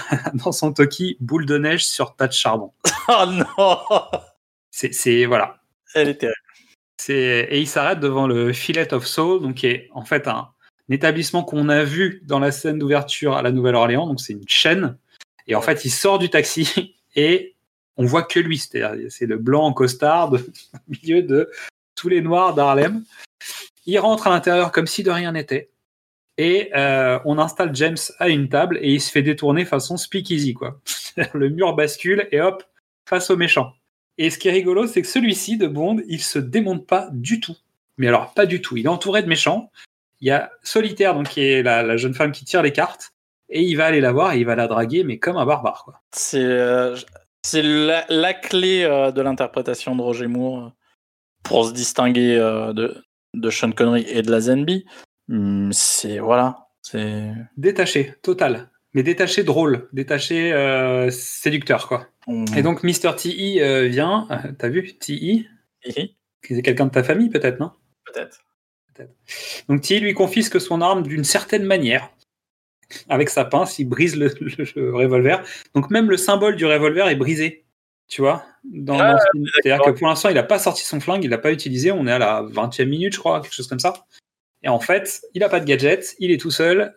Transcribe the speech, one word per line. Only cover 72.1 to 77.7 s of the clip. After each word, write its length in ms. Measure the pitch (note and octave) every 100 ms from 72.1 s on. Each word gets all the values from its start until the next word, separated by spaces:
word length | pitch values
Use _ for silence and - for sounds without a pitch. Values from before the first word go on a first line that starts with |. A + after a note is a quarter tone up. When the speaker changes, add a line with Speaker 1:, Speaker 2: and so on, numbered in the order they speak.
| _ _ _ _ _ _ _ - - -
Speaker 1:
Avec 220 | C#3 C#3+
sa 160 | - B2+
pince, 340 | C#3+ F#3 -
il 60 | C3
brise 320 | A#2+ E3+ D3+
le, 100 | C3 -
le, 240 | D3+ - C#3 -
le 180 | B2+
revolver. 480 | B2 B2+ B2+ B2+ F#3 - - -
Donc, 160 | C#3 C#3
même 200 | G#3+ A3
le 80 | F3+
symbole 400 | G3 G3+ G#3 F#3+
du 80 | D#3+
revolver 420 | D3+ D3+ D#3+ G3
est 80 | C3+
brisé, 480 | C#3 D#3 D#3+ D#3+ _